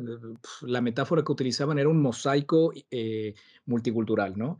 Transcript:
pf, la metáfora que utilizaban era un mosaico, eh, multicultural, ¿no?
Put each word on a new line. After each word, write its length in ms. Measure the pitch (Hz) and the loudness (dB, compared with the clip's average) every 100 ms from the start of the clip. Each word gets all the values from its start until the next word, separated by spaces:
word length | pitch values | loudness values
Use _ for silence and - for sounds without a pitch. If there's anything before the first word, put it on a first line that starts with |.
| 117 117 113 117 | -6 -10 -14 -16
pf, 260 | - - 127 | -18 -12 -4
la 140 | 123 | 0
metáfora 420 | 120 120 139 160 | 0 0 0 0
que 80 | 147 | 0
utilizaban 480 | 139 131 117 143 147 | 0 -2 -2 0 2
era 80 | 147 | 4
un 140 | 165 | 4
mosaico, 720 | 139 113 139 143 143 160 165 - - | 4 0 0 0 4 4 4 0 -8
eh, 440 | 127 113 110 107 104 - _ - | -6 -4 -4 -4 -8 -18 _ -2
multicultural, 720 | 120 117 113 107 107 98 98 | 0 0 0 2 2 0 -2
¿no? 200 | 127 | -4